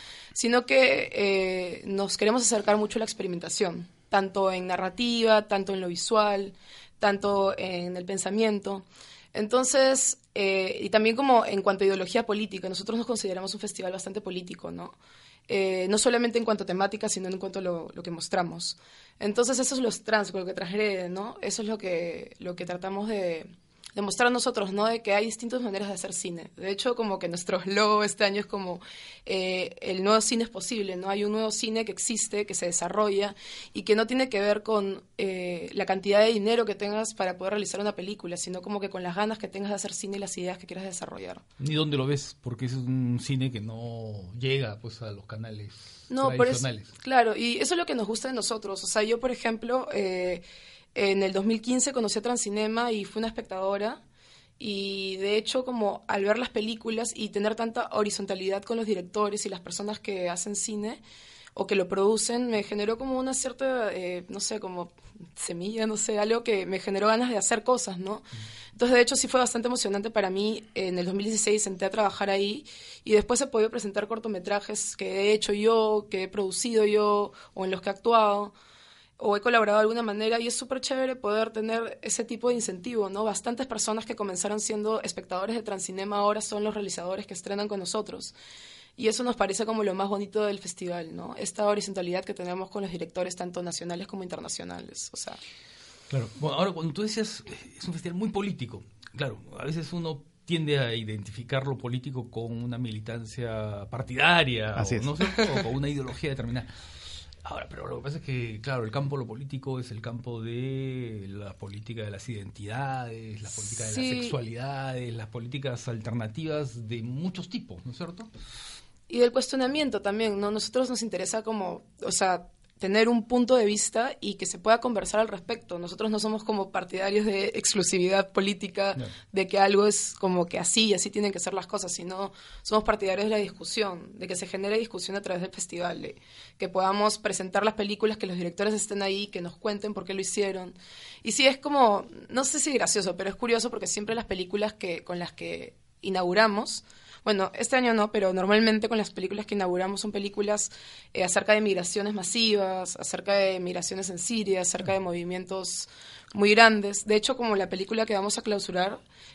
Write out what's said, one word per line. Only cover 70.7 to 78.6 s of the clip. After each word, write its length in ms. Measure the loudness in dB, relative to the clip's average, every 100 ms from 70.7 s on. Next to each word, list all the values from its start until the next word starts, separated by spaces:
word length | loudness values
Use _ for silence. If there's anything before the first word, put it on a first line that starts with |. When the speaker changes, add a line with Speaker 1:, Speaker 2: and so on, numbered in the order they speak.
Speaker 1:
En 240 | -4 -2 0
el 80 | 0
dos 80 |
mil 100 | 0
dieciséis 420 | 0 2 4 2 2
entré 200 | -2 -2
a 40 |
trabajar 400 | 2 2 2 0
ahí 340 | 2 2 -2 -8 -18 -18 -14
y 80 | 4
después 280 | 6 6 2
he 60 | 2
podido 200 | 2 2
presentar 360 | 0 -2 -2 -2
cortometrajes 880 | -4 -4 -6 -2 -2 -2 -6 -6 -6
que 260 | -4 2
he 100 | 4
hecho 200 | 4 4
yo, 540 | 2 6 6 4 2 0
que 120 | -4
he 40 | -4
producido 560 | -2 -2 -2 2 4 6
yo 460 | 6 6 4 0 -6 -16
o 100 | -6
en 60 | -4
los 80 | -2
que 60 | -4
he 20 |
actuado 640 | -2 4 6 6 4 -2 -10